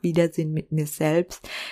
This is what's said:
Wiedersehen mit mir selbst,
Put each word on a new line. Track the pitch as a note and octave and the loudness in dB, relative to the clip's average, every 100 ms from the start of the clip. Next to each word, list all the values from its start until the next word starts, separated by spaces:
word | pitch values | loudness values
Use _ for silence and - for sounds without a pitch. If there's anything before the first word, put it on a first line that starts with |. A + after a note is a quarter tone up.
Wiedersehen | F3 E3 E3+ - D#3 | 0 2 2 0 -2
mit | D#3 - | -4 -2
mir | D#3 D3 | -2 -2
selbst, | - D#3 E3 F3+ - - - - | 0 2 2 0 -4 -14 -12 -12